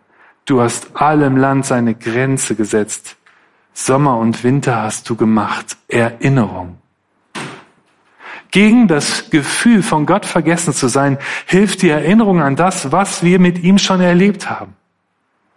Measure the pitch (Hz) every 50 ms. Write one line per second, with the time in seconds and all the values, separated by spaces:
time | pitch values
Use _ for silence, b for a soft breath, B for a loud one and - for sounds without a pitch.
0 | b b b b b b b b _ - 139 123 120 120 - - - - - -
1 | 147 151 156 151 143 135 131 131 135 135 135 135 131 - 131 120 120 117 110 -
2 | - 113 113 123 131 135 135 135 - - 110 110 107 101 - 107 104 - - -
3 | - - - _ b b b b b b b b b b _ - - - 131 139
4 | 147 139 123 113 113 117 110 - 120 123 135 143 135 135 120 110 110 107 - -
5 | - - 120 107 117 110 110 107 101 95 - - - - - - _ - - 120
6 | 117 117 117 - - 135 135 131 107 92 92 92 87 87 87 - _ _ _ _
7 | _ _ _ _ _ _ - - - - - - - _ _ _ _ _ _ B
8 | B B B B B B B B B B - 185 208 220 233 247 233 180 160 143
9 | - - - - - - - 151 131 - - - - 240 233 196 - - 170 151
10 | 147 143 180 208 - - - 180 147 160 170 170 - 151 127 - 139 120 113 139
11 | 139 143 135 139 B B B B B - 175 185 214 190 - - 190 165 151 151
12 | 147 160 202 226 220 196 185 170 147 139 135 139 170 185 175 - - 135 147 185
13 | 196 180 - - 170 175 180 185 180 180 175 175 170 180 196 196 - - 190 180
14 | 180 175 175 175 196 208 196 - - - - - 104 - - _ _ _ _ _
15 | _ _ _ _ _ _ _ _ _ _ _